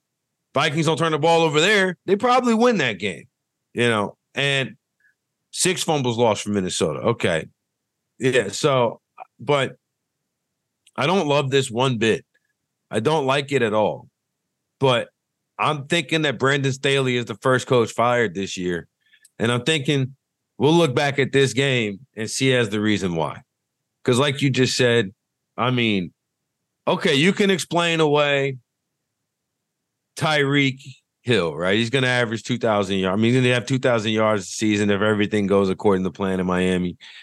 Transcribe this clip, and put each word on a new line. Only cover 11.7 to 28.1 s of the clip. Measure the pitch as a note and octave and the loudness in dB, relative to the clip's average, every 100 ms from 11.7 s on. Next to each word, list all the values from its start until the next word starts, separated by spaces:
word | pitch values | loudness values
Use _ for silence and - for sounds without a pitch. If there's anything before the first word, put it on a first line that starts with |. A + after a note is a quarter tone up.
one | A2+ C3 A#2 | -2 -2 0
bit. | A2+ E2+ - _ _ _ _ _ _ | 0 0 -4 _ _ _ _ _ _
I | G2+ | -4
don't | A#2 D#3+ C3 | 0 0 0
like | C#3 C3+ | -2 -2
it | C#3 | 0
at | A2+ | 0
all. | G#2+ G2 C2 - _ _ _ _ _ _ _ | 0 0 -2 -12 _ _ _ _ _ _ _
But | C3+ A#2+ - _ _ _ _ - | 0 0 -2 _ _ _ _ -4
I'm | A#2+ D3+ C3+ | -2 -2 -2
thinking | E3+ C3 D#3+ | -4 -2 0
that | D3+ G#2+ | 0 0
Brandon | C3 C#3+ C3+ | 0 0 -2
Staley | C3 C#3 C#3 C3 B2 | -2 0 0 0 -2
is | |
the | A2+ A2 | -4 -4
first | C3 C3 - | 0 0 2
coach | B2+ A2 | 2 2
fired | - A#2 A#2+ A2 | 0 0 2 0
this | F2 F#2+ - | -4 -8 -6
year. | F2+ E2+ - _ _ _ _ - | -4 -4 -6 _ _ _ _ -6
And | A2 | -2
I'm | A#2+ | -2
thinking | A#2+ D#3+ C3+ C#3+ C3 - _ _ _ - | -2 -2 0 -2 -2 -8 _ _ _ -2
we'll | C3 | 2
look | E3+ E3 | 4 2
back | B2 C#3+ C3+ | 2 0 0
at | B2 | 0
this | C3+ C3 | 2 2
game | A2 C#3 B2 G#2+ G2 - | 2 0 0 -2 -6 -12
and | - A2 | -10 -8
see | - C3 | -2 0
as | B2+ A2+ | 2 0
the | G#2+ | 0
reason | G#2+ G2+ F#2 | 0 0 0
why. | E2 D2 - - _ _ _ _ _ | -2 -4 -6 -18 _ _ _ _ _
'Cause | - B2 | 0 2
like | D3 C#3 | 2 0
you | C#3 | 0
just | B2 B2 - | 2 0 2
said, | B2 A#2+ F#2+ - _ _ _ - | 2 2 0 -8 _ _ _ -6
I | A#2 | -2
mean, | B2 A2+ G2+ E2 - _ _ _ _ _ _ - | 0 0 0 -4 -10 _ _ _ _ _ _ -4
okay, | F3 F#3 | -2 0
you | C#3 E3+ | 2 2
can | G3 G3+ | 2 0
explain | F3+ - E3 E3+ E3 | 0 -2 -2 0 0
away | D3+ | 2